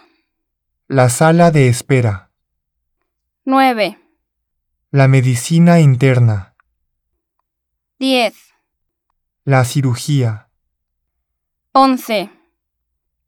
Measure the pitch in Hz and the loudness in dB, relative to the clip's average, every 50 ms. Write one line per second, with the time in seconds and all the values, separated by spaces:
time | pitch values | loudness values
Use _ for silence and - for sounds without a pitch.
0 | _ _ _ _ _ _ _ _ _ _ _ _ _ _ _ _ _ - 135 135 | _ _ _ _ _ _ _ _ _ _ _ _ _ _ _ _ _ -4 0 0
1 | 127 123 - - 160 160 165 170 175 170 156 147 135 123 117 - - - 139 127 | 0 0 0 0 0 2 2 4 2 2 2 2 2 2 0 -2 -2 -2 -2 0
2 | 117 110 98 92 - _ _ _ _ _ _ _ _ _ _ _ _ _ _ _ | 0 -2 -6 -8 -14 _ _ _ _ _ _ _ _ _ _ _ _ _ _ _
3 | _ _ _ _ _ _ _ _ _ 262 262 269 269 262 247 220 202 165 - _ | _ _ _ _ _ _ _ _ _ -4 -2 0 0 0 0 -2 -4 -6 -6 _
4 | _ _ _ _ _ _ _ _ _ _ _ _ _ _ _ _ _ _ - 139 | _ _ _ _ _ _ _ _ _ _ _ _ _ _ _ _ _ _ 0 0
5 | 135 131 135 135 123 131 123 123 - - 165 165 170 175 170 170 156 139 127 120 | 2 2 2 2 0 0 -4 -4 -4 -2 0 2 4 4 4 4 4 2 2 2
6 | 143 135 127 127 120 113 107 98 92 - _ _ _ _ _ _ _ _ _ _ | 0 0 2 2 0 0 0 -4 -10 -14 _ _ _ _ _ _ _ _ _ _
7 | _ _ _ _ _ _ _ _ _ _ _ _ _ _ _ _ _ _ _ _ | _ _ _ _ _ _ _ _ _ _ _ _ _ _ _ _ _ _ _ _
8 | 269 269 262 247 233 196 - _ _ _ _ _ _ _ _ _ _ _ _ _ | -4 -2 -2 -2 -2 -4 -6 _ _ _ _ _ _ _ _ _ _ _ _ _
9 | _ _ _ _ _ _ _ _ _ 139 135 131 123 123 - 147 131 131 117 - | _ _ _ _ _ _ _ _ _ -2 0 0 0 0 -2 -4 -2 -2 -4 -6
10 | - - 147 135 123 113 107 104 - _ _ _ _ _ _ _ _ _ _ _ | -6 -4 -2 -2 -2 -4 -6 -8 -16 _ _ _ _ _ _ _ _ _ _ _
11 | _ _ _ _ _ _ _ _ _ _ _ _ _ _ _ 269 269 269 262 254 | _ _ _ _ _ _ _ _ _ _ _ _ _ _ _ 0 2 2 0 -4
12 | - - 220 202 175 202 - _ _ _ _ _ _ _ _ _ _ _ _ _ | -6 -6 -6 -6 -6 -8 -14 _ _ _ _ _ _ _ _ _ _ _ _ _
13 | _ _ _ _ _ | _ _ _ _ _